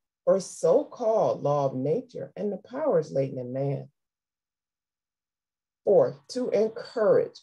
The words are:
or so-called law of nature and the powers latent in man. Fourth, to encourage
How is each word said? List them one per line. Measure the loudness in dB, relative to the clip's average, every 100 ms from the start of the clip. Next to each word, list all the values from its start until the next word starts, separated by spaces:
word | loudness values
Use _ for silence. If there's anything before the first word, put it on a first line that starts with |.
| _ _ 0
or | 0
so-called | -2 -2 2 2 2 -4 0 2 0 0
law | 0 0 0
of |
nature | -2 -2 -2 -4 -12 -12 -8
and | -6
the | -8
powers | -10 -6 0 0 0
latent | -4 -4 -6
in | -8
man. | -6 -4 -6 -10 _ _ _ _ _ _ _ _ _ _ _ _ _ _ _ _ _ _ _
Fourth, | 4 4 4 -2 -10
to | -6 -2
encourage | 0 0 -4 -10 0 4 4 2 -6